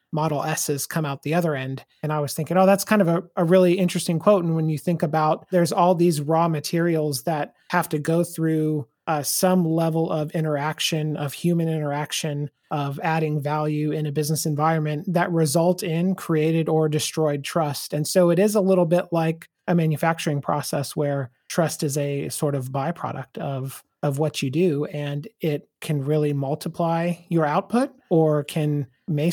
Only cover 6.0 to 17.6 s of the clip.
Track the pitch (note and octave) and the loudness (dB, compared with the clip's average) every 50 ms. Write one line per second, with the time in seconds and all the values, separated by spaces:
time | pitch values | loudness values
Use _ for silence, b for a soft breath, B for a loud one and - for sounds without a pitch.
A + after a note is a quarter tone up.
6 | E3+ F3+ D#3+ D3 C#3+ C#3+ D#3+ D#3+ E3+ E3+ D#3+ D3 - - - E3 E3+ F3 E3 D#3 | 4 2 2 0 0 0 2 2 2 2 0 -2 -2 -2 0 0 2 2 2 0
7 | D3+ D3+ C#3 B2+ - F3 D#3+ D3 D3 - _ _ _ - - F3 D#3+ - - D3+ | 0 -2 -4 -4 -4 -2 -2 -2 -4 -6 _ _ _ -4 -2 -2 -2 -2 -4 -4
8 | C#3+ - E3 E3+ E3+ E3+ - - D#3+ D#3+ D#3+ D#3 D#3 D#3 D#3 D3 C#3+ - _ _ | -2 0 0 0 0 -2 -2 -4 -2 0 0 0 0 0 -2 -2 -4 -8 _ _
9 | _ - D#3+ D3 C3+ - - - F#3+ F#3 F#3 F#3 E3+ D#3+ D#3+ E3 E3 E3 D#3+ E3 | _ -4 -4 -4 -2 -4 -2 0 2 2 4 4 2 2 0 0 0 0 0 0
10 | E3 - E3+ D#3 D3+ D#3 - E3+ D#3 D#3 D3 C#3 C#3+ D#3 D3+ - - - E3+ D#3 | 0 0 -2 -2 -4 -4 -2 -2 -2 -2 -2 -2 -2 -4 -4 -4 -4 -2 -2 -2
11 | D3+ D#3 D3 - D3 C#3 - - - E3+ F3 E3+ E3 D#3+ D#3+ D#3 D3+ C#3+ C#3+ D3 | -2 -2 -4 -4 -6 -6 -6 -2 0 0 2 2 2 0 0 -2 -2 -2 -2 -4
12 | D3+ - - - - D#3 C#3+ C#3+ D3 C#3+ _ _ _ - - D3 C#3+ C#3 C#3 D3 | -4 -4 -6 -6 -6 -4 -4 -4 -6 -8 _ _ _ -8 -6 -4 -4 -4 -4 -4
13 | - E3 D#3+ D#3+ D#3+ D3+ D3+ D3+ C#3 D3 D3+ D3+ D3+ D3+ D3+ D3+ D3+ D3+ D3+ D#3 | -4 -2 -2 0 0 0 0 -2 -2 -2 -2 -2 -2 -2 -2 -2 -2 -2 -2 -2
14 | D3+ D3+ C#3 D#3 D3+ D3 D#3+ D3+ - D#3+ D3 C#3 D3+ D#3+ E3 D#3+ D3+ D3+ D3+ D3 | -4 -2 -2 -2 -2 0 -2 -2 -2 -2 0 2 2 2 2 2 0 -2 -4 -4
15 | F#3 G3 E3 E3+ F3 - E3+ E3 D#3+ C#3+ D3 E3+ E3 F3+ F3+ F3+ - F3 D#3+ E3 | -2 0 0 0 2 2 2 2 2 2 4 4 4 4 2 0 0 -2 -2 0
16 | F3 F#3+ F#3 - - - E3 D#3 D3+ D#3+ E3 E3 D#3 D#3+ D#3+ D#3+ D#3 D#3 D3 D3+ | 0 0 0 -2 -2 0 0 2 2 2 2 2 2 2 2 2 2 2 0 0
17 | - - - D#3+ D#3 D3+ D3 C#3+ C#3 - - F3+ | -2 -2 -2 0 0 0 0 -2 -4 -2 -2 0